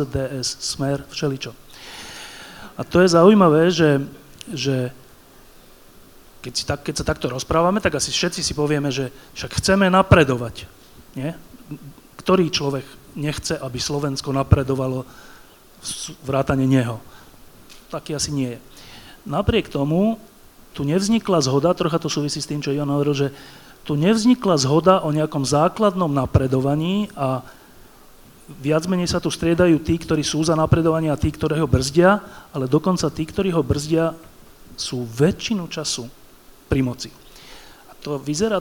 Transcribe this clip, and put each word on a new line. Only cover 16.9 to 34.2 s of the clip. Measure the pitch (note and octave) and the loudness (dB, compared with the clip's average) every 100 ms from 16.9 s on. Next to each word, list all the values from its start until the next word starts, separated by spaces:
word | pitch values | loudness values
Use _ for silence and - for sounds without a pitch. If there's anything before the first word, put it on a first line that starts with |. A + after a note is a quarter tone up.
| A2+ - - - - - - - - - | -4 -14 -20 -20 -20 -20 -20 -20 -20 -12
Taký | D#3 - | -12 -8
asi | D3 - | -6 -4
nie | C#3+ B2 | -4 -4
je. | A#2 - - - - - - | -6 -16 -20 -20 -20 -20 -18
Napriek | - D3 G3+ A3 - | -6 -2 0 0 -2
tomu | D3 C#3 E3 G#3+ A3 - - - - - - | -2 0 2 2 0 -10 -20 -20 -20 -18 -6
tu | |
nevznikla | C#3+ F3+ G3+ A3+ - E3+ | -2 0 2 0 2 2
zhoda, | B2+ C#3 E3 | 2 2 2
trocha | F3+ E3 D#3+ | 2 0 -2
to | D#3 | -2
súvisí | D3+ D3 D#3 | -4 -4 -6
s | - | -6
tým, | D3 | -6
čo | C#3+ C#3+ | -4 -2
Ivan | C#3+ | 0
hovoril, | C#3+ C#3+ C#3 | 0 0 0
že | C#3 - - - - - - | -2 -4 -18 -20 -20 -16 -6
tu | D3 | 0
nevznikla | F3 A3+ A3+ B3 G3+ D#3 | 2 4 4 2 2 2
zhoda | C3 D#3 F3 F#3 | 4 4 6 4
o | D#3+ | 2
nejakom | D3+ D#3 D3+ B2+ | 0 -2 -2 0
základnom | D3 F3 G#3 G#3+ F#3 E3 | 2 2 2 0 2 0
napredovaní | C#3 B2+ D3 C3 C3 C3+ D3 E3 G3 G#3 - | 0 0 0 2 0 0 0 0 -2 -4 -4
a | C3+ C3 - - - - - - - - - - - | -4 -4 -8 -20 -20 -20 -20 -20 -20 -20 -20 -20 -20
viac | C#3+ C3+ D#3 F3 | -10 -2 0 0
menej | F3+ F3 | -2 0
sa | F3 | -2
tu | E3 | -4
striedajú | - E3 E3 F3+ D#3 | -2 0 4 4 4
tí, | D#3+ E3+ | 2 -4
ktorí | - D#3 | 0 -2
sú | C#3+ D3+ | 0 -2
za | D#3+ D#3 | 0 2
napredovanie | D#3 E3 E3 D#3+ D#3+ | 2 2 2 2 0
a | C#3 | 0
tí, | D#3 | -2
ktorí | D3+ D#3 D3+ | -2 -4 0
ho | D3 | 2
brzdia, | - C3+ D3+ F3+ G#3 - - - | 2 2 4 6 4 0 -18 -12
ale | D3 | -6
dokonca | C3 D3+ F#3 F3+ D3+ | 0 2 2 0 -2
tí, | E3 - | -4 -6
ktorí | - F#3+ | -2 0
ho | E3 | 0
brzdia, | B2+ C#3+ D3+ D#3+ E3 D#3+ | 0 -2 0 0 0 -4